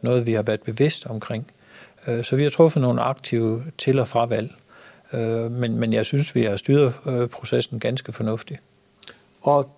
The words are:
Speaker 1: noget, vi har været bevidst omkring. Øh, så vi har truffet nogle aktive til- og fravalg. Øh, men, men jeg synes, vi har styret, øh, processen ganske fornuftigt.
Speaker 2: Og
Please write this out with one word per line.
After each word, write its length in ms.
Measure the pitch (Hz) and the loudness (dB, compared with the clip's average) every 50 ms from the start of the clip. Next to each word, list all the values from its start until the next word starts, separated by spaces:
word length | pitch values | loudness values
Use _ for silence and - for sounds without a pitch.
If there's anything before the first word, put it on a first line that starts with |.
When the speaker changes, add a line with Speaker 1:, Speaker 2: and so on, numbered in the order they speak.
| - | -2
Speaker 1:
noget, 220 | 117 123 123 117 | 0 0 0 2
vi 80 | 113 113 | 0 0
har 80 | 110 | 0
været 200 | 104 113 107 107 | 0 0 -2 -4
bevidst 440 | - - 110 - 139 156 - - - | -4 -6 -2 0 0 0 0 -2 -8
omkring. 420 | - 110 107 - - 120 110 135 - - _ _ - - - - - _ _ - - | -10 -10 -10 -8 -8 -8 -8 -10 -12 -16 _ _ -20 -20 -20 -20 -20 _ _ -8 -6
Øh, 160 | 120 117 120 | -4 -4 -2
så 120 | - 143 | -2 0
vi 80 | 135 147 | 0 2
har 60 | 147 | 2
truffet 320 | - - 165 160 156 156 | 4 6 6 6 6 4
nogle 200 | 131 123 120 120 | 2 2 2 2
aktive 640 | 117 127 135 - - - 127 117 113 110 110 113 131 160 - - | 0 -2 -2 -4 -6 -4 -2 0 0 0 0 -2 -6 -10 -12 -4
til- 220 | - 135 131 135 | 0 2 2 2
og 80 | 117 - | 2 0
fravalg. 440 | - 117 117 120 117 110 113 131 - - - _ - - - - - - _ - - | 0 0 0 0 0 -2 -4 -4 -10 -16 -20 _ -20 -20 -20 -20 -20 -20 _ -10 -6
Øh, 380 | 120 113 113 113 117 113 117 | -4 -2 -2 -2 -2 -4 -4
men, 260 | 120 123 123 113 113 113 | -4 -2 -2 -2 0 0
men 160 | 117 113 110 | 0 2 2
jeg 120 | 110 110 | 0 0
synes, 300 | - - 139 151 - - | 2 0 0 0 0 0
vi 80 | 123 113 | 0 2
har 120 | 107 101 | 2 0
styret, 380 | 101 - - 139 143 143 127 127 - - | -2 0 2 4 6 4 4 2 -2 -4
øh, 220 | 139 127 120 120 120 | -4 -2 0 -2 -2
processen 520 | - - - - 123 123 120 - 127 113 | -4 -8 -6 -2 -2 -2 -2 -2 -4 -6
ganske 320 | - 117 127 131 - - | -4 -2 -2 -4 -6 -8
fornuftigt. 480 | - - 113 110 110 113 - - 147 - _ _ _ _ _ _ _ _ - - - - _ _ _ _ | -8 -6 -4 -4 -4 -4 -6 -10 -16 -16 _ _ _ _ _ _ _ _ -20 -20 -20 -20 _ _ _ _
Speaker 2:
Og 280 | - 139 143 143 135 - - | 0 2 2 2 2 0 -6